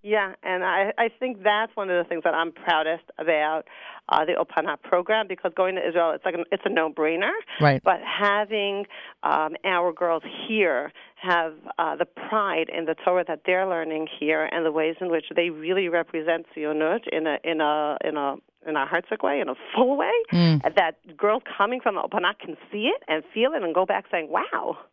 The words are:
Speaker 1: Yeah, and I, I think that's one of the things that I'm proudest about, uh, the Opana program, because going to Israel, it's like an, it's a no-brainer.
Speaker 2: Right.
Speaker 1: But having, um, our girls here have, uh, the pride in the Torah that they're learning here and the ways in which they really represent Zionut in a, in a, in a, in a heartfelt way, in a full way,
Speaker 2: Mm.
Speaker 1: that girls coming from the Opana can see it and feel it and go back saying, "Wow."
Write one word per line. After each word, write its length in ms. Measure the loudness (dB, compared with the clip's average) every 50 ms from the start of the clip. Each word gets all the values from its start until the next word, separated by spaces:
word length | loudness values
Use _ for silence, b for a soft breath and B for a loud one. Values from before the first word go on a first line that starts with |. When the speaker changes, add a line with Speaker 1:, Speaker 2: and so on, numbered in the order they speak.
| -2
Speaker 1:
Yeah, 280 | 0 0 0 0 -2 -6 _
and 200 | -6 -4 -2 -2
I, 300 | 0 0 0 0 0 0 0 0
I 100 | -2 -2
think 340 | -2 _ -6 -6 -6 0
that's 320 | 0 2 2 2 0 -2 _
one 120 | -6 -2 0
of 80 | 0
the 100 | 0 0
things 180 | -2 -4 -2 0
that 100 | 0 2
I'm 180 | 2 -2 -2
proudest 520 | -4 -6 0 2 2 2 2 0 -2 -4 _ -16 -12 -4
about, 440 | 0 2 2 2 2 0 -2 -4 -6 B B B B B B B B 2
uh, 160 | 4 4 4
the 80 | 2 2
Opana 420 | 0 0 0 0 -2 0 0 -4 -6
program, 440 | -2 0 0 0 2 2 0 0 0
because 260 | -2 -6 -6 -6 -4 0
going 200 | 0 0 0 0
to 120 | -2 -4 0
Israel, 220 | 0 2 2 2 0
it's 80 | -2 0
like 80 | 0 0
an, 100 | 0 0 -2
it's 100 | -4 -2 -2
a 20 | 0
no-brainer. 640 | 2 2 2 2 0 0 0 2 2 2 0 0 -2 -4 -6 B B B
Speaker 2:
Right. 220 | 4 4 4 4
Speaker 1:
But 180 | 4 2 2 2 -2
having, 800 | -8 -2 0 2 2 2 2 0 -2 -2 -2 -2 -2 -2 -4 -6 B B B B B B B
um, 340 | 0 0 2 2 0 -2 -4 -4 -2
our 300 | 0 2 2 2 0 0
girls 280 | 0 0 0 0 -2 -4 -8 -12 -10 -6
here 460 | -2 0 2 2 2 2 0 -2 -4 B B B B B
have, 400 | -8 0 2 2 2 2 -2 -6 -12 -16 -8 -4 -2
uh, 180 | -2 -2 0
the 80 | -2 -4
pride 640 | -6 _ -14 -8 -2 0 0 0 0 0 -2 -2 -2
in 160 | -4 -4 -4
the 100 | -4 -4 0
Torah 220 | 2 2 2 2 0
that 180 | -2 -6 -4 _
they're 200 | 0 2 2 2
learning 420 | 0 -2 -2 -2 -4 -4 -4 -6 -6 -6 -4
here 240 | 0 0 2 0 0 -2
and 140 | -2 0 0
the 60 | 0
ways 240 | 0 2 0 0 -2 -4
in 100 | -2 -2
which 140 | -2 -2 -2 -2 -2
they 140 | -2 -2 -2
really 400 | -4 -6 -4 -2 0 0 0 2
represent 560 | 0 0 -2 -2 -6 -4 0 0 -2 -2 -4 _ -10
Zionut 540 | -6 -4 -2 0 0 2 0 0 -2 -2 -4
in 160 | -2 -2 0
a, 120 | 0 -2 -2
in 200 | -2 -2 0 2
a, 340 | 2 2 2 2 0 -2 -2 -2 -4
in 140 | -4 -2 -2
a, 160 | -2 -2 -4 -6 _ _ _ _ _ -4
in 80 | -2
a 80 | -2 0
heartfelt 380 | 0 -2 -2 -2 -4 -4 -2
way, 180 | 0 0 0 0
in 80 | -2 -4
a 60 | -6 -8 -10 -4 2
full 220 | 2 4 4 4
way, 160 | 2 2 2 2 0 0 2 4
Speaker 2:
Mm. 400 | 4 6 6 4 4 2 2 2
Speaker 1:
that 420 | 2 2 2 -2 _ _ -20 -6
girls 260 | 0 2 2 2 0 _ -8 0
coming 240 | 0 0 0 0 -2
from 140 | -2 -2 -2
the 80 | -2
Opana 360 | -4 -2 -2 0 0 0 -2 -4
can 200 | -12 -14 -14 -14 -14 -10
see 180 | -6 -2 -2 -2 -2
it 80 | -2 -4 -4
and 160 | -4 -4 -4 -6
feel 220 | -2 0 0 0 0
it 80 | -2
and 120 | -2 0 2
go 120 | 2 2
back 180 | 2 0 -2 -2 -4
saying, 180 | -4 -4 -4 -2
"Wow." 480 | -2 -2 -2 -2 -4 -4 -4 -4 -6 -8 -12 _